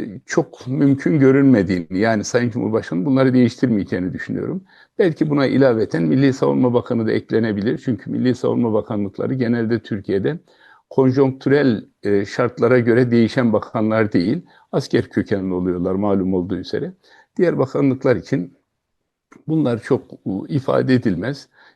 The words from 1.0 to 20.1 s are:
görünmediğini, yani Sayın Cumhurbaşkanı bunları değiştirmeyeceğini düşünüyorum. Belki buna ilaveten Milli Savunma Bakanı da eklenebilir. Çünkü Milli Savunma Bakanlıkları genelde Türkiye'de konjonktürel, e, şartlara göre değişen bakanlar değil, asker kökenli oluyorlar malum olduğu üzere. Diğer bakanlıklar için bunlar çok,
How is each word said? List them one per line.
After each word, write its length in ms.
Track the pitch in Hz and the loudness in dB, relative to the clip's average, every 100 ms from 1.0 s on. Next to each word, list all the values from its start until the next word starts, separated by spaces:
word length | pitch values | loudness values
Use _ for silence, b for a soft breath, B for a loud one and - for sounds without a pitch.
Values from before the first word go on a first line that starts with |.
| 175 160 | 0 4
görünmediğini, 800 | 135 135 139 117 92 92 82 92 | 4 6 6 4 2 -2 -4 -2
yani 260 | 113 110 | 0 0
Sayın 260 | 101 123 120 | 0 -2 -2
Cumhurbaşkanı 540 | 120 110 110 - 170 | -4 -2 -2 -4 -4
bunları 300 | 160 131 135 | 0 2 4
değiştirmeyeceğini 800 | 127 120 - 127 107 92 98 90 | 4 2 2 0 0 -2 -4 -6
düşünüyorum. 520 | - - 104 - 175 - b b - | -8 -8 -6 -6 -8 -12 b b -2
Belki 320 | 190 151 156 | 0 0 -2
buna 160 | 143 131 | 0 2
ilaveten 560 | 131 135 113 101 160 | 4 4 2 -2 -2
Milli 300 | 165 135 135 | 0 2 2
Savunma 420 | 123 143 139 127 | 2 0 2 2
Bakanı 320 | 120 - 117 110 | 0 0 -2 0
da 60 | |
eklenebilir. 640 | 110 - 113 113 101 104 156 | -2 0 0 0 -2 -2 -4
Çünkü 260 | - 104 - | -4 -6 -6
Milli 240 | 117 123 | -2 -2
Savunma 380 | 123 123 120 117 | 0 -2 0 0
Bakanlıkları 640 | 107 - 107 101 - - | 0 -2 -4 -6 -6 -4
genelde 440 | 131 117 120 113 113 | -2 -2 -2 0 -2
Türkiye'de 580 | - 101 95 98 127 156 _ b b b - | -4 -8 -4 -2 -2 -6 _ b b b -6
konjonktürel, 920 | - 131 127 135 131 135 143 139 101 - _ | 2 2 4 2 0 0 2 2 0 -4 _
e, 220 | 101 101 | -2 0
şartlara 540 | 104 - 120 - 117 127 | -2 -2 -2 0 2 4
göre 320 | 120 113 123 | 4 2 4
değişen 420 | 117 113 - 120 | 4 2 2 2
bakanlar 600 | 107 - 117 110 110 104 | 0 -2 -4 0 0 0
değil, 300 | - 90 160 - b b | 0 0 -4 -8 b b
asker 360 | 170 - - - | -6 -2 -2 -2
kökenli 460 | - - 101 95 | -4 -2 -4 -2
oluyorlar 400 | 90 90 90 90 | -2 -2 -2 -2
malum 400 | 95 104 98 92 | -2 0 0 0
olduğu 220 | 95 90 101 | -2 -2 -6
üzere. 360 | - - 165 - b b b - | -6 -8 -8 -12 b b b -2
Diğer 220 | 175 147 | 0 0
bakanlıklar 580 | 135 143 143 131 139 107 | -2 0 0 0 0 0
için 420 | - 139 - _ _ _ _ _ _ _ _ - - | -2 -6 -6 _ _ _ _ _ _ _ _ -16 -4
bunlar 340 | 160 135 117 | -2 -2 -2
çok, 300 | - 120 - | -2 -2 -4